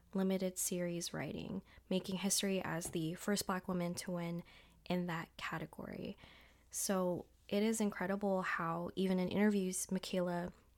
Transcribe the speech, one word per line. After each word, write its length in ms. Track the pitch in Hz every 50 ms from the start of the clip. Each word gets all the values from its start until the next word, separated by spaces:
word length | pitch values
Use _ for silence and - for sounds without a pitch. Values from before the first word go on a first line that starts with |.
| - - -
Limited 440 | 190 190 190 190 185 190 185 185 -
Series 540 | - - 185 175 180 175 175 170 175 -
Writing, 480 | - 156 139 - - - - - - 196 - - - - _ -
making 260 | 185 185 - - 185
history 460 | 175 185 196 - - - 196 190 185 -
as 220 | 160 160 165 175
the 260 | - - 175 160 160 175
first 320 | - - 208 202 196 -
Black 220 | - 190 185 - -
woman 240 | 180 175 175 170 175
to 160 | - - 190
win 320 | 180 175 170 170 170 170 175 - - - - - - - - -
in 180 | 180 180 180
that 220 | 180 160 165 165 - -
category. 800 | - - - 165 156 160 156 - - - - - - - - - - - - - - - - - - - -
So 560 | - - - - 196 185 180 180 175 - - - _ _ -
it 160 | - 202 202
is 180 | 214 226 220 -
incredible 600 | 214 202 - - 185 185 196 202 208 196 190 185
how 500 | 185 - - - 170 165 165 170 175 - -
even 220 | 180 190 185 185 185
in 100 | 180 -
interviews, 580 | - 190 208 214 208 202 185 185 180 - - -
Michaela 600 | 190 185 - - - 185 175 180 175 175 175 180 - - - - _